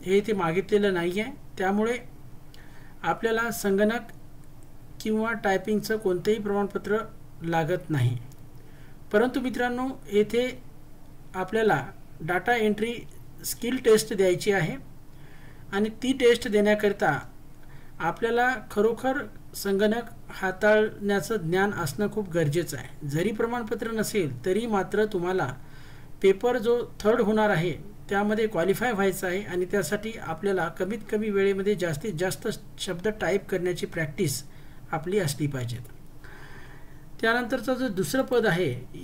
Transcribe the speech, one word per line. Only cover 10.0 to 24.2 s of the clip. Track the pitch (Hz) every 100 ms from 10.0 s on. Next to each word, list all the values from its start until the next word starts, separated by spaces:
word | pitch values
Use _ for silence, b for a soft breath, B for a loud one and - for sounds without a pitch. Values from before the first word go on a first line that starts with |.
| -
येथे | 202 214 233 254 - - - - - - - - 185
आपल्याला | 185 220 220 151 120 - - -
data | 156 180 185 240
entry | 214 208 226 240 - - - - -
स्किल | - 233 254
टेस्ट | 233 220 -
द्यायची | 202 190 180 208
आहे | 196 160 269 - - - B B B B B B
आणि | 202 220
ती | 220 254
टेस्ट | 262 240 233 240
देण्याकरिता | 208 208 208 208 196 185 135 - - - - B B B B
आपल्याला | 165 175 226 233 247 247 -
खरोखर | 208 220 226 262 269 226 - - -
संगणक | 196 196 214 226 233 - -
हाताळण्याचं | - 190 185 214 214 214 - 202 202 - 220
ज्ञान | 160 185 202
असणं | 196 170 - 202
खूप | 214 196
गरजेचं | 165 147 160 160 135
आहे. | - - 147
जरी | 147 202
प्रमाणपत्र | 220 233 240 214 226 226
नसेल, | 220 208 214